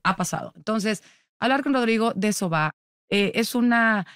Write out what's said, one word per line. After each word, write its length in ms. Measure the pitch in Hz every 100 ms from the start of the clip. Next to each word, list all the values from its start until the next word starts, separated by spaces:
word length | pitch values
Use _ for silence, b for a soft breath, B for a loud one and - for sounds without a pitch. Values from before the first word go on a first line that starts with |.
ha 120 | - 190
pasado. 380 | 180 - - -
Entonces, 480 | 156 220 208 208 b b b -
hablar 220 | 233 277
con 100 | 294
Rodrigo 400 | 262 233 226 226 190
de 140 | 214
eso 200 | 202 185
va. 220 | 160 156 - _ _ -
Eh, 240 | 202 196 -
es 180 | 226 247
una, 500 | 240 233 226 208 175